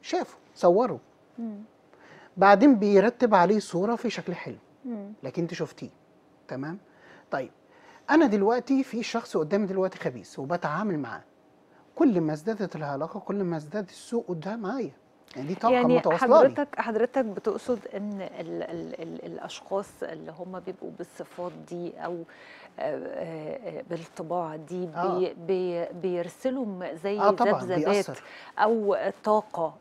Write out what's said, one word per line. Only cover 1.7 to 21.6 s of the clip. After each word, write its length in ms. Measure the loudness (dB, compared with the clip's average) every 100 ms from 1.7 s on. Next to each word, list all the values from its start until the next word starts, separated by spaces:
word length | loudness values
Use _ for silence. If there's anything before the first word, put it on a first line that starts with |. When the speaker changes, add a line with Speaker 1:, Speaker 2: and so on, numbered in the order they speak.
| _ _ -20 -20 -20 -14 4
Speaker 1:
بعدين 380 | 8 10 10 8
بيرتب 560 | 6 6 6 4 4
عليه 240 | 6 6 4
صورة 380 | 0 -2 -2 -2
في 140 | -4
شكل 240 | -4 -6
حلم، 240 | -8 -10 -14 -18 _
Speaker 2:
مم. 280 | -12 -10 -12 -12
Speaker 1:
لكن 200 | -8 -4
أنت 120 | -4
شفتيه. 360 | -4 -8 -8 -16 -16 _ _ _ _ -12
تمام؟ 300 | -10 -8 -10 -16 _ -20 -20 _
طيب، 200 | -6 -6 -14 _ -20 -20 -16 2
أنا 160 | 4 6
دلوقتي 580 | 4 4 2 2 0
في 180 | 0 -4
شخص 340 | -4 -6 -2 -2
قدامي 300 | 0 0 0
دلوقتي 320 | 0 -2 -2
خبيث 400 | -6 -6 -12 -12
وبتعامل 600 | -6 -4 -2 -2 -2 -2
معاه، 240 | -4 -10 -16 _ _ _ _ _ _ 2
كل 240 | 4 4
ما 120 | 2
ازدادت 440 | -2 -4 -4 -6 -6
العلاقة 440 | -6 -4 -6 -6
كل 240 | -6 -4
ما 120 | -2 -4
ازداد 320 | -6 -8 -8
السوء 360 | -12 -6 -6 -4
قدام 320 | -6 -6 -6
معايا. 320 | -6 -6 -6 -10 _ _ _ -10
يعني 120 | -8
دي 60 |
طاقة 180 | -2 2
Speaker 2:
يعني 240 | 4 6 6
Speaker 1:
متواصلة 300 | 4 4 8 8
لي. 60 | 8
Speaker 2:
حضرتك، 320 | 4 -4 -4
حضرتك 440 | -4 0 0 0
بتقصد 540 | -2 -2 -4 -2 -2 -4 -6 -8
إن 240 | -8 -8
ال-، 420 | -10 -10 -8 -8
ال-، 400 | -8 -8 -10 -10
ال-، 240 | -10 -12 -12
الأشخاص 600 | -12 -12 -14 -6 -6 -6 -10
اللي 300 | -12 -10 -14 -14
هم 220 | -12 -10
بيبقوا 300 | -10 -12 -12 -12
بالصفات 540 | -14 -14 -14 -10 -10 -12